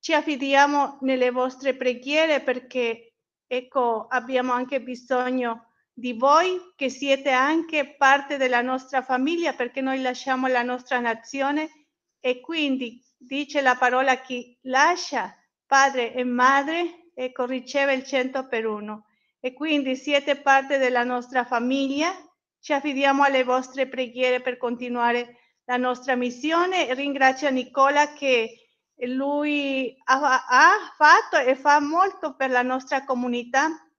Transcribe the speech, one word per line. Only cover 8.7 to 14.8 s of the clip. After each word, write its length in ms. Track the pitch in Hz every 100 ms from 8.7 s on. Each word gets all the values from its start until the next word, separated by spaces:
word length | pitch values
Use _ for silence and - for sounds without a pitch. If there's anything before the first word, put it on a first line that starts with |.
| 262 262 269
famiglia, 500 | 254 254 269 339 330
perché 300 | 254 240 269
noi 180 | 269 262
lasciamo 460 | 254 247 - 262 262
la 160 | 247
nostra 360 | 240 247 247 254
nazione 880 | 240 226 - 269 277 294 311 _ _ _ _ _
e 220 | 254 254
quindi 580 | 247 330 294 262 240 233 _ _
dice 420 | 247 277 277 294
la 160 | 269 247
parola: 400 | 247 254 269 262
"Chi 340 | - 247 247 _
lascia 760 | 262 262